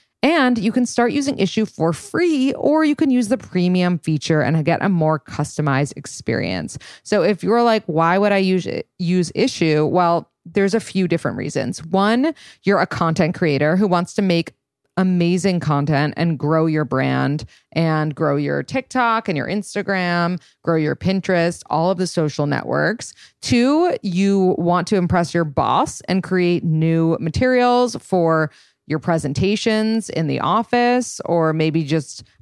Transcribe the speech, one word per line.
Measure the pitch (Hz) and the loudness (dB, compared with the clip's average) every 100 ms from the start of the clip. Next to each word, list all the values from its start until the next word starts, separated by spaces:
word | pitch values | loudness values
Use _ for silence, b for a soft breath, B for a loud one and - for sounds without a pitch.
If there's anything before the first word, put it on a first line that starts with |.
| B _ 262 | B _ 0
And | 330 254 233 | 2 2 2
you | 202 | 0
can | 254 247 | 0 0
start | - 240 | 0 0
using | 285 277 - | 0 -2 -2
Issuu | 190 - 214 | -2 0 -4
for | - 160 | 0 -2
free, | 160 - - 349 294 262 | -2 -4 0 0 2 0
or | - - 311 311 | 0 0 2 2
you | 302 | 2
can | 311 | 2
use | 254 208 | 2 0
the | 220 | -2
premium | - 185 180 180 180 175 | -2 0 2 2 2 0
feature | - 151 - 156 | -2 -2 0 0
and | 120 160 | 2 0
get | 151 165 | 0 0
a | 202 | 0
more | 175 156 156 | 2 2 0
customized | - - 147 - 151 131 143 - | -4 -6 -6 -2 0 0 -2 -6
experience. | - - - 120 87 92 78 - B B | -14 -10 -4 -4 -2 -6 -8 -12 B B
So | - 208 | -2 2
if | 170 190 | 2 0
you're | 180 233 | 0 2
like, | 233 220 196 | 4 2 0
"Why | 156 165 185 | 0 2 4
would | 208 | 2
I | 196 | 2
use, | 190 185 - 78 - _ | 2 0 -2 -8 -10 _
use | 175 180 165 | 0 0 0
Issuu?" | - 247 - 165 151 151 | 0 0 2 0 2 2
Well, | 180 170 170 - _ 175 | 2 2 0 -2 _ -6
there's | 202 196 | 0 0
a | 214 | 0
few | - 196 180 | -2 -2 0
different | 165 127 95 | 0 -2 -4
reasons. | 101 131 110 - 160 | -6 -4 -4 -6 -2
One, | 190 202 240 302 - B B | 0 2 2 0 -4 B B
you're | - 190 | 0 0
a | 170 | 0
content | - 165 156 156 - | 0 0 2 0 0
creator | 170 139 151 185 | 0 2 2 2
who | 208 | 2
wants | 175 175 | 0 0
to | - | -2
make | 190 170 165 _ _ _ _ - | 0 0 -2 _ _ _ _ -2
amazing | 185 180 170 180 190 180 | 0 2 2 2 0 -2
content | 151 143 143 143 147 - | 0 0 2 2 0 0
and | 170 139 | -2 0
grow | 147 160 160 | 0 2 2
your | 151 135 | 0 -2
brand | 131 135 131 135 151 - b b | -2 0 0 0 -2 -8 b b
and | 160 165 156 156 139 | -2 0 0 -2 -2
grow | 156 143 | -2 0
your | 143 143 | -2 -4
TikTok | 139 262 - 262 233 226 220 | -4 -6 -4 -2 0 0 -2
and | 156 | -4
your | - | -4
Instagram, | 202 190 208 202 190 180 175 170 180 b b | -6 -6 -8 -4 -2 0 0 -2 -4 b b
grow | - 165 | -2 0
your | 151 - | 0 -2
Pinterest, | 180 190 185 175 170 170 - | -2 -2 0 0 0 -4 -4
all | 151 175 | -2 0
of | 185 | 0
the | 180 | -2
social | - 156 - 147 | -2 -2 -2 -2
networks. | 135 120 139 151 226 - B B _ | -2 -2 -2 0 -2 -10 B B _
Two, | - 247 254 302 349 - | 0 2 4 2 0 -2
you | 202 175 196 196 185 - | -2 0 2 4 2 2
want | 175 175 170 | 0 0 0
to | 202 | 0
impress | 175 180 170 | 2 2 2
your | 170 156 | 0 0
boss | 139 117 143 311 - | 0 2 2 0 -6
and | - 185 | -2 -2
create | - 185 175 175 | 0 0 2 0
new | 170 156 160 165 165 165 | 0 0 2 2 2 0
materials | 165 - 254 254 247 247 247 - | -2 0 2 2 2 2 0 -4
for | - 185 165 160 151 b b b - | -2 0 2 2 0 b b b -6
your | 151 | -4
presentations | - 165 151 147 196 208 233 214 220 226 - | 0 0 0 0 0 0 0 0 0 -2 -4
in | - 156 | -4 -2
the | 135 | -2
office, | 151 208 233 247 240 247 240 - - | 0 -2 0 0 2 0 -2 -8 -2
or | 170 160 | 0 2
maybe | 156 156 156 | 2 0 0
just | 143 160 139 - b b | 0 -2 -4 -16 b b